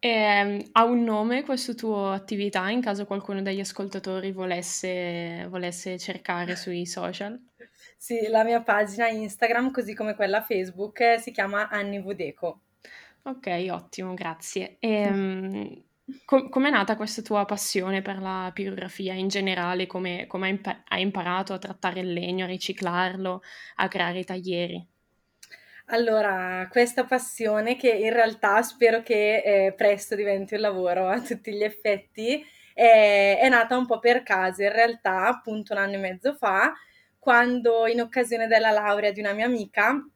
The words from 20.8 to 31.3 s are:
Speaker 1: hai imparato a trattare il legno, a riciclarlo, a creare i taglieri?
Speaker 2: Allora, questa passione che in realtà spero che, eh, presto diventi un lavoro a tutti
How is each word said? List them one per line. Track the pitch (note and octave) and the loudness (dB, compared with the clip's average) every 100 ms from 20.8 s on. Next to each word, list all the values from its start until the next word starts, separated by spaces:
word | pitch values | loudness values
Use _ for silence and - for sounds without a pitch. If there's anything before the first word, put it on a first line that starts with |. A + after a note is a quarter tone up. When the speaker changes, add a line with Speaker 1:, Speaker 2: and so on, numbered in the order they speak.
| _ | _
Speaker 1:
hai | F#3+ | -4
imparato | F#3+ G3 F3 F3+ F#3+ | -2 -2 -4 -4 -4
a | F#3+ | -8
trattare | F#3+ F#3+ F#3 F3+ | -10 -6 -6 -4
il | F#3 | -4
legno, | E3+ F3 F#3 | -4 -4 -4
a | F#3 | -4
riciclarlo, | F#3 - F#3+ F3+ F3 F#3 F#3+ F#3 F#3 - - - - | -6 -8 -6 -4 0 -2 -2 -6 -8 -12 -20 -16 -2
a | F#3 | -2
creare | F#3+ F3 F3+ | 0 -2 -2
i | |
taglieri? | F#3 F#3 F#3 F3 F3 F3 F3 _ _ _ _ _ - - _ - - | -6 -8 -4 -4 -4 -6 -14 _ _ _ _ _ -20 -20 _ -20 -4
Speaker 2:
Allora, | A#3 A#3 A3 G#3+ F#3+ F3+ F#3 F#3 | 0 2 4 2 0 -4 -6 -2
questa | B3 A#3+ B3 | 2 2 2
passione | A#3+ B3+ A#3+ - A3 G#3+ A3 B3+ | 0 0 -2 -4 0 0 0 2
che | B3+ | 2
in | G#3+ A3 | 2 2
realtà | A#3 A3+ A3 G#3 G#3 | 4 4 4 2 4
spero | A#3+ - A#3 A3+ | 2 4 4 4
che, | A3+ G#3+ G#3 G#3+ | 0 2 4 2
eh, | - G3+ F#3+ | 4 4 4
presto | G3 G#3+ G3+ - | 4 2 2 -2
diventi | G#3 G3+ G3 G3 | -4 0 -2 -2
un | G#3+ | -2
lavoro | G#3 F#3+ F3+ F3 F#3 | -2 0 0 0 0
a | G#3+ | -2
tutti | A#3+ | -4